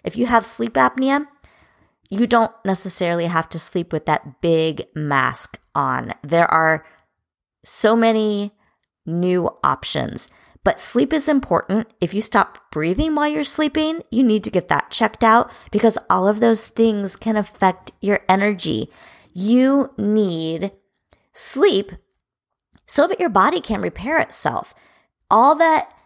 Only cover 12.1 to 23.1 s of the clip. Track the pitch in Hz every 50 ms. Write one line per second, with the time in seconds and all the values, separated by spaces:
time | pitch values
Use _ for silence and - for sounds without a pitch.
12.1 | - 202 220 - - 214 - - - - _ - - 151 156 165 185 226 311 320
13.1 | 311 294 294 302 302 302 294 - - - 311 294 294 311 311 311 320 339 - -
14.1 | - 226 269 233 214 214 - - - 180 - - 151 147 - - - - 226 214
15.1 | - - 233 226 220 240 - - - - - - - 208 220 226 - - - -
16.1 | 185 185 185 202 208 214 233 233 226 220 - - - - 226 226 214 208 202 190
17.1 | - - - 220 220 214 196 - - - 202 185 185 - - - - _ - 190
18.1 | 202 - - - 185 202 202 208 208 175 - 165 113 110 113 - - - - -
19.1 | - _ _ _ - 175 190 208 240 247 254 269 277 277 262 269 - - 208 208
20.1 | 214 220 208 185 170 160 160 160 165 165 185 196 - _ _ _ _ _ _ _
21.1 | _ _ _ _ - - - - - 262 339 403 262 190 202 - 170 - _ _
22.1 | _ _ _ _ _ _ _ _ _ _ _ _ _ _ _ - - - 285 -